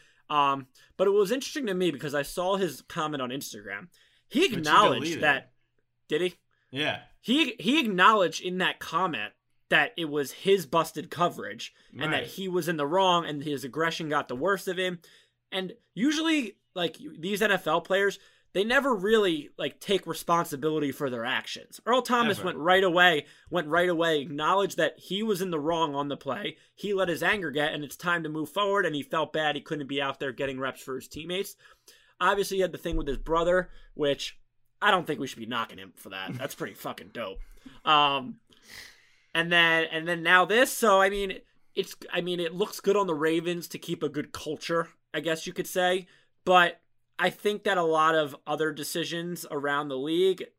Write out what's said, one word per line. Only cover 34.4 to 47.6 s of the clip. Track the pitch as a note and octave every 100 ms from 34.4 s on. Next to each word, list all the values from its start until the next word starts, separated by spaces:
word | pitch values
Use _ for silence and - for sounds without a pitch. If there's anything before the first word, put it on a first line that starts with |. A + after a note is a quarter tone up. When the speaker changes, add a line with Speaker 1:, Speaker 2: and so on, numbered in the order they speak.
| _ _ _ _
Speaker 1:
I | G#3
don't | F#3+ D#3
think | A2
we | C3
should | -
be | A2
knocking | A#2+ A2+ F2+
him | F#2+ -
for | G#2+
that. | F#2+ F#2+ B2+
That's | C#3
pretty | - C3+
Speaker 2:
<laughs> | -
Speaker 1:
fucking | C#3+ A#2+ -
dope. | C#3 G#2 F#2+ - - - -
Um, | - D3+ D3 C#3 B2+ - _ _ - - - - _ _ _
and | E3 E3+
then, | F3 E3 E3 E3
and | D#3+ D#3+
then | E3+
now | E3 F#3 F3
this. | G#3+ C4
So, | - A3+ F#3+
I | G3
mean, | G3+ G3 - - _ _ -
it's, | F#3+ - -
I | F3+
mean, | F3 F3
it | E3
looks | F3 G#3 -
good | - G3+
on | F#3+
the | D3+
Ravens | D#3 E3 E3+ F3 E3
to | E3+
keep | - E3+
a | D3+
good | C#3 C3
culture, | - - D3+ - E3 E3 _ _
I | D#3
guess | D3+ D#3+ F#3+
you |
could | F3+ E3+
say. | F#3 F3+ F#3 F3+ _ _ _ -
But | F3+ F3 - _ _ _ -
I | F3+
think | - G#3 G#3